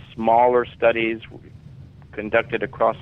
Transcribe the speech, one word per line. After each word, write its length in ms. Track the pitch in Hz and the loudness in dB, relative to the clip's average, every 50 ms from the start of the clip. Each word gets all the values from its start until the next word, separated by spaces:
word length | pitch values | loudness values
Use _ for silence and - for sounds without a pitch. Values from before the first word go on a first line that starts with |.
| - - - | -20 -20 -10
smaller 520 | - 113 113 113 117 123 123 123 123 117 | -4 0 2 4 4 4 4 4 2 0
studies 560 | 113 - - - 117 117 117 113 113 113 110 - - - - - - - - - - - - - - - - - - - | -2 -6 0 0 2 2 2 -2 -4 -4 -8 -12 -18 -20 -20 -20 -20 -20 -20 -20 -20 -20 -20 -20 -20 -20 -20 -20 -14 -12
conducted 500 | - 104 110 110 117 - 127 120 110 104 | -10 -8 0 0 0 0 0 -4 -6 -6
across 340 | - - - 113 113 110 - | -6 -4 -2 0 0 0 -4